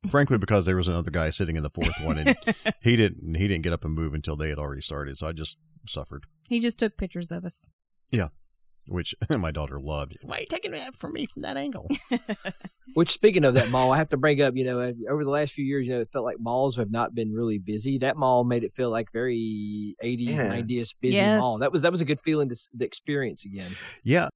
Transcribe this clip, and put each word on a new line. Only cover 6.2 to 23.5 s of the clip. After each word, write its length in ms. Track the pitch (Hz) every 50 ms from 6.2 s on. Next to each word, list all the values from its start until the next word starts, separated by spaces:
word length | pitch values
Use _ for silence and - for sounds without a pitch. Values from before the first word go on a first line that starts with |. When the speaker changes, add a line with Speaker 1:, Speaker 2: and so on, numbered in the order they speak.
| - - _ _ _ _
Speaker 2:
He 100 | 240 233
just 200 | 226 240 220 -
took 180 | 233 214 - -
pictures 320 | 196 185 - 180 175 165
of 140 | 170 170 180
us. 240 | 175 - - _ _ _ _ _ _ _ _ _ _
Speaker 1:
Yeah. 200 | - 117 92 76 - - - _ _ _ _ _ _ _ _ -
Which 260 | 90 90 85 - - _ -
<laughs> 60 | -
my 220 | 156 117 90 80
daughter 280 | 76 73 76 67 67 71
loved. 380 | 67 73 78 73 71 69 - - -
"Why 140 | - - -
are 20 |
you 80 | - -
taking 220 | - - - 370
that 240 | 330 302 254 262 254
from 180 | - - - 302
me 140 | - 294 -
from 160 | - - -
that 120 | - -
angle?" 320 | 269 285 294 247 - - - 277 - - -
<laughs> 840 | 262 247 - - 208 - - - - - - - _ _ _ - -
Speaker 3:
Which, 160 | 156 170 -
speaking 340 | - - - 214 190 180 147
of 80 | 135 123
that 160 | 127 120 113
mall, 220 | 123 127 127 127 131
I 40 | 151
have 120 | 160 151
to 80 | - 135
bring 240 | 131 151 147 139
up, 140 | 143 135 123
you 80 | 131 131
know, 140 | 127 127 123
uh, 100 | 123 123 120 117 113 107
over 140 | 143 151 151
the 60 | 139
last 240 | 139 147 151 143 -
few 100 | - 139
years, 220 | 135 139 139 127
you 80 | 120 127
know, 80 | 123
it 80 | 117 -
felt 140 | - 139 113
like 120 | 120 - -
malls 360 | 113 117 120 127 135 139 120 120
have 120 | 113 101
not 220 | 107 117 117 - -
been 180 | 120 113 107
really 280 | 107 110 120 113 107 104
busy. 400 | 92 98 107 107 107 135 139 131
That 180 | 127 139 160 160
mall 260 | 139 127 127 123 123
made 200 | 123 123 120 117
it 100 | - -
feel 160 | - 127 120
like 220 | 110 113 113 - -
very 840 | 113 123 127 120 110 110 110 110 104 104 104 104 104 104 104 - _
eighties, 300 | - 120 123 117 120 120
Speaker 4:
Yeah. 160 | 117 151 127 101
Speaker 3:
nineties 460 | 98 120 117 110 123 120 117 - - _
busy 140 | - 127 -
Speaker 2:
Yes. 260 | 202 - - 214 214
Speaker 3:
mall. 180 | 202 127 117 -
That 120 | - 139
was, 120 | - 165 143
that 80 | 170
was 100 | 180 180
a 40 | 170
good 140 | 147 151 139
feeling 300 | _ 160 156 151 147 131
to 40 | 120
s-, 140 | 120 - - - 117
to 60 | 120
experience 640 | - - - _ - 147 143 135 113 95 - -
again. 260 | 101